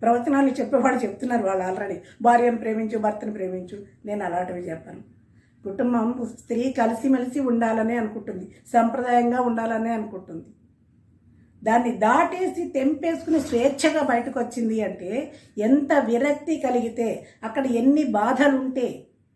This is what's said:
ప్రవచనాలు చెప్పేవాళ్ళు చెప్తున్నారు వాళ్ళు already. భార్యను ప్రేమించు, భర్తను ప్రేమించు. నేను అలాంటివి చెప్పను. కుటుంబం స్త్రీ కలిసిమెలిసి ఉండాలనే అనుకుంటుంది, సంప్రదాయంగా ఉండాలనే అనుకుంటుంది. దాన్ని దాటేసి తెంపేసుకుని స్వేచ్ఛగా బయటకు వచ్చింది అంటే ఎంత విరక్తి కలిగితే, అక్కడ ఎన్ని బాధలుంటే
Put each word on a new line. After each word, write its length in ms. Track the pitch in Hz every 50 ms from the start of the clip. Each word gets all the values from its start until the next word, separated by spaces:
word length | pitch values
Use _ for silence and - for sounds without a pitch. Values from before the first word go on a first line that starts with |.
| 220
ప్రవచనాలు 460 | 226 240 240 240 311 277 277 277 262
చెప్పేవాళ్ళు 540 | - - 220 - 285 247 233 262 262 233 233
చెప్తున్నారు 440 | 202 - - 254 247 240 220 202
వాళ్ళు 180 | 190 190 190 185
already. 320 | 185 185 196 202 190 175 165 - - - _ 214
భార్యను 360 | 240 240 240 240 240 233 220
ప్రేమించు, 400 | 220 220 220 220 220 214 233 214
భర్తను 340 | 208 208 208 - 220 214 208
ప్రేమించు. 540 | 202 190 185 185 185 180 - 208 202 - - - _ -
నేను 200 | 208 208 202 190
అలాంటివి 360 | 175 170 180 180 180 180 180
చెప్పను. 400 | 180 180 160 160 - - - - - - - _ _ _ _ - _ _ _ _ -
కుటుంబం 640 | 202 196 - 247 247 240 233 220 240 240 247 233
స్త్రీ 480 | 220 - - - - 233 226 247 269 262 254
కలిసిమెలిసి 640 | 226 226 233 - - 269 262 247 247 247 - 285
ఉండాలనే 560 | 269 247 233 226 233 226 226 226 220 226 240
అనుకుంటుంది, 580 | 240 220 214 - 226 - 214 190 185 - - - - _ - -
సంప్రదాయంగా 680 | 233 226 233 - 262 247 247 240 240 240 240 240 254
ఉండాలనే 500 | 247 240 226 226 226 226 226 220 226 226
అనుకుంటుంది. 540 | 233 214 208 - - 185 - - 165 165 - - - _ _ _ _ _ _ _ _ _ _ _ _ _ _ _ _ _ - _ _ _ -
దాన్ని 280 | 214 220 240 240 233 208 190
దాటేసి 720 | 214 220 254 302 349 339 359 359 370 311 262 330 349 269
తెంపేసుకుని 720 | - 269 262 285 311 - 339 330 330 - - 330 311 311
స్వేచ్ఛగా 640 | 269 - 240 233 247 277 269 - - 311 311 311 285
బయటకు 380 | 262 240 233 240 269 - 262
వచ్చింది 420 | 233 226 - 247 233 220 220 220 208
అంటే 500 | 185 180 - 180 180 214 262 311 - - - - - _ 208
ఎంత 340 | 208 226 269 294 277 - 311
విరక్తి 640 | 285 240 220 233 233 233 294 294 285 - 339 311
కలిగితే, 720 | 302 - 254 247 240 226 226 - 240 233 220 - - - - - _ -
అక్కడ 220 | 220 - 277 262
ఎన్ని 380 | 247 233 233 233 269 285 311 294
బాధలుంటే 1000 | 240 208 208 214 240 262 247 294 285 269 262 262 262 254 254 240 202 170 - - _ _ _ _ _ _